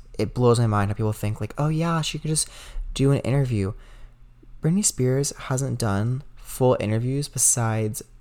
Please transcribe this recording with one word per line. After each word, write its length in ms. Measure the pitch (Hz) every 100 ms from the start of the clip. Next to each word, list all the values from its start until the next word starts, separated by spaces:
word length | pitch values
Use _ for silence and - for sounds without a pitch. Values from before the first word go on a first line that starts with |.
| - -
it 160 | 110
blows 260 | 123 120 117
my 80 | 113
mind 240 | 104 101
how 40 | 101
people 180 | 107
think, 280 | 107 107 107
like, 120 | 107 -
"Oh, 120 | 151
yeah, 320 | 156 170 165
she 180 | 151 151
could 100 | 151
just 200 | 156 - - - - -
do 180 | - 135
an 80 | 139
interview." 540 | - 139 127 107 98 - - - - - - - - -
Britney 240 | 156 190 214
Spears 480 | - 127 135 143 - -
hasn't 300 | 131 135 120
done 440 | 113 98 113 131 - -
full 420 | - - 127 -
interviews 480 | 104 110 123 139 143
besides 760 | 127 - 127 113 110 107 110 - -